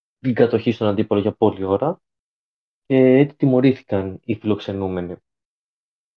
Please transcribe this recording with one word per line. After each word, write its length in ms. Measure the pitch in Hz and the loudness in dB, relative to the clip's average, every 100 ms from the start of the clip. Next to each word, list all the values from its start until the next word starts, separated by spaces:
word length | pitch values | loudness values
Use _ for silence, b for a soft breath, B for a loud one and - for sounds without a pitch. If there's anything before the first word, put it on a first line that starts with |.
| _ _ | _ _
την 140 | 131 | -4
κατοχή 380 | 113 117 113 120 | 0 2 2 -2
στον 160 | 110 107 | -2 -2
αντίπαλο 340 | 101 107 104 | -2 -2 0
για 120 | 101 | -2
πολλή 300 | - 107 95 | 0 0 0
ώρα, 380 | 95 101 143 185 _ _ _ _ _ _ _ _ - | -4 -2 -2 -6 _ _ _ _ _ _ _ _ -2
και 100 | 131 | 4
έτσι 400 | 131 131 143 - | 6 4 2 0
τιμωρήθηκαν 840 | 139 127 135 127 - 98 95 95 | 0 2 2 0 -4 -6 -6 -10
οι 120 | - 113 | -10 -8
φιλοξενούμενοι. 800 | 107 101 - 98 95 92 87 90 _ _ _ _ _ _ _ _ _ | -4 -6 -6 -8 -6 -8 -10 -14 _ _ _ _ _ _ _ _ _